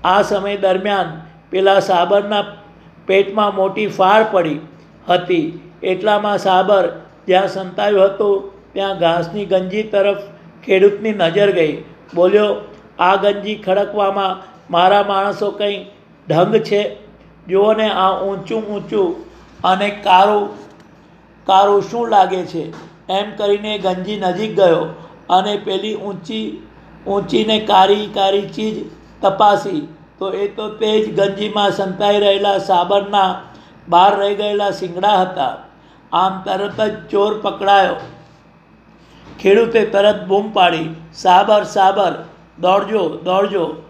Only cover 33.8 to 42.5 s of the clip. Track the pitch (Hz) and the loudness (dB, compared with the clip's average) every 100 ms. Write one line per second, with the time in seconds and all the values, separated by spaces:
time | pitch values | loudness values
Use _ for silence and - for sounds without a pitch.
33.8 | - 170 196 202 202 202 208 208 202 - | 0 4 4 4 -2 -2 -2 -2 -2 -4
34.8 | 185 175 202 202 180 147 131 107 - _ | -8 -2 2 2 0 -2 -6 -6 -18 _
35.8 | _ _ _ 170 190 190 202 185 202 - | _ _ _ -2 0 -2 -6 -4 -4 -2
36.8 | 214 214 - 202 208 214 202 - 196 202 | -4 -4 -4 0 0 -2 -6 -4 2 4
37.8 | - - - - - _ _ _ _ _ | 2 -2 -10 -20 -20 _ _ _ _ _
38.8 | _ _ - - - - 190 208 226 226 | _ _ -20 -20 -20 -2 4 4 4 2
39.8 | 202 196 208 190 180 196 214 202 180 160 | 2 2 2 0 -2 -2 0 2 2 2
40.8 | 160 - - - 185 180 202 208 190 202 | -6 -12 -18 -2 4 4 6 2 2 2
41.8 | 190 196 185 - - - - | 2 2 -2 -4 -14 -20 -20